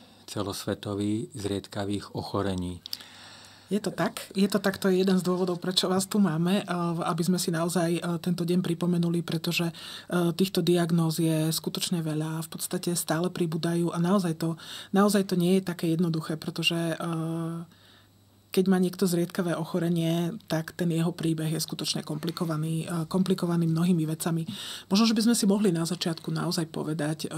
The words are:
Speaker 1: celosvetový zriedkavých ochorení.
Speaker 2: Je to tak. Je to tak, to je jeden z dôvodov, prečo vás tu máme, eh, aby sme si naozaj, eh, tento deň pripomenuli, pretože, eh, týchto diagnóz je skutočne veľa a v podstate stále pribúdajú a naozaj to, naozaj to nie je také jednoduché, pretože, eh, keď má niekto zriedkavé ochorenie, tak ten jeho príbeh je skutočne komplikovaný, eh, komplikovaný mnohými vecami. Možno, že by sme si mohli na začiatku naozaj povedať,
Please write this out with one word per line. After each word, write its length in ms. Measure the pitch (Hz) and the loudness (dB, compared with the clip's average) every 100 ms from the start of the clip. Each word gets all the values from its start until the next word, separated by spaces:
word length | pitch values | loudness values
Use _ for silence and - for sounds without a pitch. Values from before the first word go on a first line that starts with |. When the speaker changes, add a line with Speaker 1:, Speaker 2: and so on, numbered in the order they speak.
| - - - | -20 -20 -10
Speaker 1:
celosvetový 960 | - 101 95 - 101 104 101 104 107 123 - | -6 -6 -6 -4 -6 -4 -2 -2 -2 -4 -6
zriedkavých 800 | 98 98 - 107 101 101 - - | -4 -4 -6 -6 -4 -4 -4 -8
ochorení. 640 | - 104 98 92 90 90 - - - - - - - - - | -4 -2 0 -2 -4 -8 -12 -14 -14 -20 -20 -20 -20 -18 -4
Speaker 2:
Je 120 | 196 | -2
to 80 | 196 | -2
tak. 400 | 180 185 - - - | -2 -2 -4 -6 0
Je 120 | 202 | 2
to 80 | 208 | 2
tak, 200 | 196 190 | 0 0
to 120 | 196 | 2
je 80 | 185 | 4
jeden 160 | 190 185 | 4 2
z 80 | |
dôvodov, 360 | 170 180 185 175 | 2 0 0 -2
prečo 280 | 175 185 180 | -2 0 0
vás 160 | 185 | 0
tu 160 | 190 214 | 0 2
máme, 400 | 196 156 175 202 | 2 4 2 2
eh, 60 | - 175 170 165 | 0 -2 -2 -2
aby 200 | 170 170 | -2 0
sme 160 | 170 180 | 2 2
si 160 | 175 165 | 0 -2
naozaj, 340 | 175 180 170 170 | 0 0 0 0
eh, 80 | 175 170 | -2 -2
tento 240 | 180 175 | -2 -2
deň 160 | 170 180 | 2 2
pripomenuli, 640 | 175 170 175 175 170 170 | 0 0 0 2 2 0
pretože, 480 | 170 165 175 165 170 | -2 -4 -2 -2 -2
eh, 600 | - - - - 175 170 170 | -4 -12 -16 -4 0 2 2
týchto 240 | 190 - | 2 2
diagnóz 640 | 175 175 170 170 165 160 | 4 4 4 2 2 2
je 240 | 160 156 156 | 2 2 2
skutočne 520 | 160 - - - 175 | 0 -4 -4 -2 -2
veľa 360 | 160 151 156 160 | -2 -2 -2 -4
a 40 | |
v 60 | 160 | -8
podstate 400 | - - 180 180 170 | -8 -6 -4 -2 -2
stále 320 | - 160 180 | 0 0 0
pribúdajú 600 | 180 175 170 165 170 170 | -2 -2 -2 0 0 0
a 80 | 175 | 0
naozaj 400 | 175 202 175 160 | 2 2 2 -2
to, 200 | 165 165 - - - | -2 -4 -8 -14 -2
naozaj 320 | 190 208 202 | 4 4 4
to 160 | 196 180 | 2 2
nie 200 | 175 190 | 4 4
je 80 | 190 | 2
také 200 | 175 170 160 | -2 0 2
jednoduché, 400 | 175 160 - 156 | 2 0 -2 -6
pretože, 640 | - 165 160 170 170 - | -6 -2 0 0 -2 -2
eh, 800 | 170 165 160 165 165 170 165 - - - _ _ _ _ _ | -4 -4 -4 -4 -4 -6 -10 -16 -20 -20 _ _ _ _ _
keď 160 | - 190 | 2 4
má 160 | 190 | 4
niekto 240 | 180 180 190 | 4 2 2
zriedkavé 480 | 170 175 - 175 156 | 2 0 -2 -2 -2
ochorenie, 800 | 160 185 165 175 165 165 170 - - | -2 0 2 2 2 2 0 -4 -4
tak 240 | 160 160 - | -4 -4 -2
ten 160 | 175 | 0
jeho 240 | 165 170 165 | 2 0 0
príbeh 320 | 165 160 156 | -2 0 -2
je 140 | 160 | -2
skutočne 400 | - 160 160 147 | -4 -6 -4 -4
komplikovaný, 800 | - 151 160 165 170 156 160 160 | -4 -6 -4 -2 -2 -2 -2 -2
eh, 240 | 160 175 160 | -2 -4 0
komplikovaný 560 | 185 185 185 175 170 | 2 2 2 2 2
mnohými 400 | 165 160 175 175 | 2 2 4 4
vecami. 400 | 156 165 180 165 160 - - - - | 2 -2 -2 -2 -4 -8 -10 -12 0
Možno, 160 | 196 226 | 4 4
že 80 | 233 | 4
by 80 | |
sme 120 | 220 233 | 4 4
si 80 | 190 | 4
mohli 240 | 202 208 | 4 4
na 160 | 165 165 | 2 0
začiatku 480 | 170 180 160 - 160 | -2 -2 -4 -4 -4
naozaj 320 | 156 175 160 | -2 -2 -4
povedať, 640 | 156 147 160 147 160 - | -4 -4 -2 -2 -2 -4